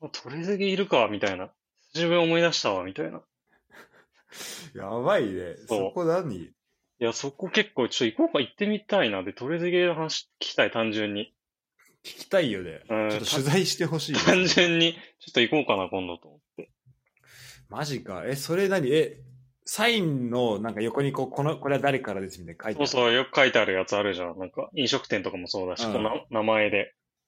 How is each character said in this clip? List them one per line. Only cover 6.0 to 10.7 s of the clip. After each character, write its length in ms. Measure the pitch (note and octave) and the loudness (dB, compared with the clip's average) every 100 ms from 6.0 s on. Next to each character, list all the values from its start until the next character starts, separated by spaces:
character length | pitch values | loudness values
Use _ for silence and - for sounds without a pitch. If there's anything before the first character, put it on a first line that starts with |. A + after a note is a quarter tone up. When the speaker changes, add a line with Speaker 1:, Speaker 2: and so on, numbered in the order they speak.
Speaker 2:
何？ 320 | E3 F3+ D#3+ F#2 | 0 0 -2 -8
Speaker 1:
い 180 | D#2+ _ _ _ _ _ | -12 _ _ _ _ _
や、 140 | A#2 | -2
そ 180 | - G#2+ | 0 -6
こ 180 | - F#3 | -8 -2
結 240 | G#3+ G#3 | 0 0
構、 140 | - A#2 | -2 -2
ち 160 | - | 0
ょ、 20 | A#2+ | 0
行 100 | E3+ | 2
こ 80 | |
う 80 | E4 | 0
か、 80 | D3 | 2
行 100 | B2 | -2
っ 40 | |
て 120 | - G#3 | -4 -2
み 140 | G#3 | -2
た 240 | - G3 | 0 0
い 60 | B2 | 2
な。 120 | F#2+ | 0
で、 100 | F#2 | -6
ト 160 | - B2+ | -8 -6
レ 100 | E3 | -2
ゼ 120 | F3 | 0
ゲ 140 | F3 F3+ | 2 2
の 80 | |
話 340 | D#3+ D#3+ - - _ | 0 -4 -6 -10 _
聞 100 | - | -4
き 40 | |
た 100 | - | 0
い、 60 | G#2+ | 2